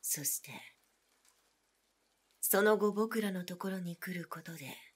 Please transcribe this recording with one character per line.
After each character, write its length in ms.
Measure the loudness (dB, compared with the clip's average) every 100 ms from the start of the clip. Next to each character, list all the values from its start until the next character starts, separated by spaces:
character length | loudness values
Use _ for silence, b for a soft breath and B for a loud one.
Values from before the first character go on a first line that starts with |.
そ 220 | -2 -2
し 180 | -2 -4
て、 100 | -6 -16 -16 _ _ _ _ _ _ _ _ _ _ _ _ _ _ _ _ _
そ 220 | 2 6
の 140 | 6 6
後 140 | 4
僕 300 | 2 0 2
ら 100 | 0
の 140 | -2 -6
と 120 | -6
こ 140 | -6
ろ 80 | -4
に 180 | -6 -8
来 200 | -8 -6
る 80 | -8
こ 140 | -10
と 140 | -12 -12
で 200 | -12 -14 -16